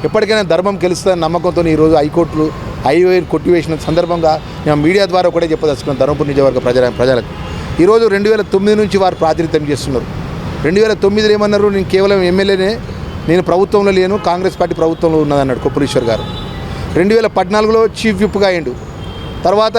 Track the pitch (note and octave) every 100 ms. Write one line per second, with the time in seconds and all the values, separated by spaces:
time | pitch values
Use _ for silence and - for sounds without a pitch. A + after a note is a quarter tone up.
0 | D3+ G#3+ G3+ A3 F#3 E3 F#3+ F#3+ F3+ D#3
1 | G3 F3+ D#3+ E3+ F3 E3 E3+ D#3 D#3+ D#3+
2 | D3+ E3 D#3+ D#3 D#3 C#3+ - - C3 D#3+
3 | F#3 F#3 D#3 D#3 C#3 F3 D3+ D#3 - D#3+
4 | E3+ E3+ D#3+ D#3 - - D#3 D3 D#3 F#3+
5 | G3 F3+ F3+ E3 E3+ D#3 D#3 C3+ D3+ C3
6 | C3+ D3 D3 C#3 C3+ B2+ B2 B2+ B2 A2+
7 | B2+ B2 G#2 - - - - - F3+ A3+
8 | A3+ G3 G#3 A3 G3 F#3+ G3+ G#3 G#3 F#3+
9 | F#3 F3 E3 D#3+ E3 D#3 D3 D3 - B2+
10 | - - - - - - D3+ F#3+ A3 G#3
11 | G3 G#3 G#3+ G#3 G#3 G#3 G#3 G3 F#3+ F#3+
12 | G3 G3+ F3+ F#3 G3 G3 F#3+ A3+ - -
13 | - - - F3 E3 F3 G3 G#3 G3+ F#3+
14 | F#3 G3+ E3+ F3 F#3 - F3 E3 E3 E3
15 | E3 D#3+ D3 C#3+ C3+ B2 C#3 C3+ C#3+ C3
16 | A#2 G#2+ G#2+ - - - - - - D3+
17 | F#3+ A3+ A3 F#3+ F#3 G#3+ G#3+ A3 A3 -
18 | A3 F#3+ G#3 G3+ G3 F3+ C3+ B2 - -
19 | - - - - F3 G3+ A3